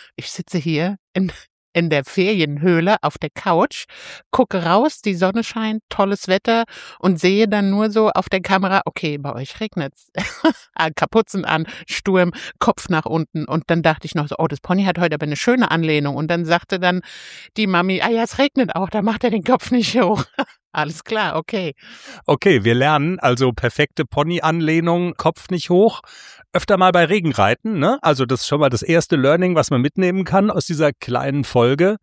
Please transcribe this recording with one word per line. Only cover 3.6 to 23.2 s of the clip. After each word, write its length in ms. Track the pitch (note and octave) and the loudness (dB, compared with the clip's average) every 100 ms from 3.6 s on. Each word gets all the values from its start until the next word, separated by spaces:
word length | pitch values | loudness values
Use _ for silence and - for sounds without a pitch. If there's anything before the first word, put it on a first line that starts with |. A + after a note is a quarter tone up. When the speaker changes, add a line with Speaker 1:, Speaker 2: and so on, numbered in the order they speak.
| A#3+ - - - - - _ | 0 -4 -16 -18 -20 -20 _
Speaker 1:
gucke 320 | - B3+ F#3+ | 0 2 0
raus, 380 | E3+ F#3 D4 - | 2 2 2 -2
die 120 | G#3+ | -4
Sonne 300 | F3 F#3 G#3 | 0 0 0
scheint, 400 | A3+ A#3 A3 A3 - | -4 -4 -4 -4 -6
tolles 380 | - G3 G3+ - | -2 -2 -2 0
Wetter 380 | F#3+ - A3+ A3+ - - - | 0 2 0 0 -8 -20 -2
und 220 | F#3 E3+ | 0 2
sehe 260 | F3+ G3 A3 | 2 2 2
dann 240 | G#3 G3 | 2 0
nur 220 | G3+ A3 | 0 0
so 180 | G#3 G#3+ | 2 2
auf 180 | - - | 0 -2
der 120 | F#3+ | -4
Kamera, 420 | F3 F#3+ F#3+ F#3+ - | 0 0 2 0 -2
okay, 320 | - D#3+ D3 | -6 -6 -6
bei 140 | C#3+ | -6
euch 280 | A#2+ C3+ - | -8 -10 -10
regnet's. 500 | A3 - C#3 - _ - | -8 -6 -6 -8 _ -10
<laughs> 400 | G3+ - D#4+ - - | -8 -2 -2 -2 -6
Ah, 140 | - D#3+ | -4 -4
Kapuzen 560 | - - A3+ G#3+ G3 | -2 0 0 0 -4
an, 220 | - D#3+ D#3+ - - | -2 -2 -2 -10 -10
Sturm, 460 | - - F#3 F3 - - - | -6 0 2 2 0 -12 -2
Kopf 300 | - - - | -2 -2 -2
nach 160 | E3 | -4
unten 400 | - E3 D#3 D#3+ | -2 -4 -4 -6
und 200 | D3+ D#3 - | -4 -4 0
dann 160 | E3+ | 2
dachte 240 | D#3+ D#3 D#3+ | 2 0 -2
ich 80 | |
noch 140 | E3 D3 | -6 -4
so, 80 | - | -4
"Oh, 80 | D#3+ | -6
das 140 | C#3+ | -6
Pony 240 | - F3+ | -2 0
hat 140 | G3 E3+ | 0 0
heute 180 | F3 D3+ | 0 -2
aber 100 | D3+ | -4
eine 100 | D3 | -2
schöne 340 | - B3+ A#3 | 0 2 2
Anlehnung." 460 | E3 D#3+ D3+ C#3+ C3 | 2 2 0 0 -2
Und 120 | D#3+ | -2
dann 180 | E3+ D#3+ | -2 2
sagte 340 | F3 - F#3 | 0 0 -2
dann 220 | F3+ F3+ - - - - - - | 0 0 -4 -14 -20 -20 -12 -4
die 80 | G#3 | 0
Mami, 340 | F3+ F#3 F#3+ | 0 0 0
"Ah 80 | G#3+ | 0
ja, 140 | A3+ | 0
es 160 | A#3 - | -2 0
regnet 360 | C#4 - B3 | 0 0 -2
auch, 140 | - F#3+ | -2 -4
da 140 | G#3+ | -2
macht 220 | G3+ G#3+ | -2 0
er 60 | A#3+ | -2
den 140 | G#3+ | -2
Kopf 280 | G#3 B3+ - | 0 -2 0
nicht 280 | B3 G#3 A#3 | -2 0 2
hoch." 240 | G3 G#3+ - - | 2 0 -4 -6
<laughs> 340 | - _ _ | -8 _ _
Alles 320 | E3+ D3+ D#3+ | -6 -6 -8
klar, 320 | - A3 F#3+ D#3+ | -6 -4 -2 -4
okay. 380 | D#3+ G3 F3 - - - - - | -4 -6 -6 -10 -18 -20 -20 -10
Speaker 2:
Okay, 400 | - C#3+ G3+ C#3 | -2 0 4 4
wir 100 | G#2 | 4
lernen, 440 | A#2+ C#3 D3+ D3 | 2 2 2 0
also 340 | F#3 | 0